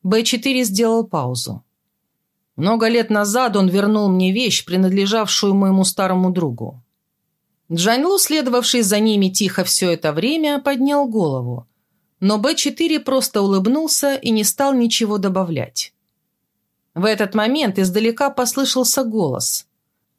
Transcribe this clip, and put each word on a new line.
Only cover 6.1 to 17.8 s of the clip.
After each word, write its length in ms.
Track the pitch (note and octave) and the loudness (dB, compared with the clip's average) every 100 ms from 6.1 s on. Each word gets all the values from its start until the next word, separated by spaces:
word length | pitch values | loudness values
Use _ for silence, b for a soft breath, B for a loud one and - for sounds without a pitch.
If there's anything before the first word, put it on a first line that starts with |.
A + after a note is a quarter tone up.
| F#3 F#3 | 2 0
другу». 520 | F3+ D#3+ A#2+ A#2 B2+ _ _ _ _ _ _ _ _ _ | 0 -2 -4 -10 -14 _ _ _ _ _ _ _ _ _
Джань 320 | E3 F#3 A#3+ | -2 0 2
Лу, 140 | D#4+ G4 | 2 0
следовавший 640 | - D#4 B3+ B3 A#3 B3+ | 0 0 0 0 0 0
за 180 | G3+ G#3 | 2 2
ними 300 | A3 G#3 F#3+ | 2 2 0
тихо 340 | G3 G3+ F#3 | 0 -2 -2
всё 280 | F#3 - F3+ | -2 0 0
это 200 | E3+ D#3 | 0 -2
время, 480 | D3+ A3 D#4+ D#4 C#4+ | -2 -2 0 0 0
поднял 480 | C#4+ C#4 C4+ C#4+ C#4 | -2 0 0 0 0
голову. 600 | A3 E3 C3 B2 B2 - _ _ _ _ _ | 0 0 -2 -4 -8 -12 _ _ _ _ _
Но 200 | F#3+ G#3+ | 0 2
Б 160 | A#3+ D#4 | 0 0
четыре 440 | C#4+ - E4 D4+ | -4 -2 -2 -2
просто 440 | D4 C4 C4 G#3 | 0 -2 0 -2
улыбнулся 720 | G3 G3 G3 C#4 D#4+ - C#4+ C#4 | 2 2 2 0 0 0 0 -2
и 160 | B3 | 0
не 120 | A3 | 0
стал 300 | G#3 - C#4 | 0 0 0
ничего 460 | C4 A#3 - A3 G#3 | 2 0 0 0 0
добавлять. 760 | F#3+ F#3 F3+ D3+ G#2+ - - _ _ _ _ _ _ _ _ _ _ - | 0 0 -2 -4 -6 -8 -10 _ _ _ _ _ _ _ _ _ _ -2
В 100 | G3+ | -2
этот 300 | G#3+ G3+ G#3+ | 0 0 0
момент 420 | G#3+ C#4+ C4 | 0 0 0
издалека 540 | F#3+ | 0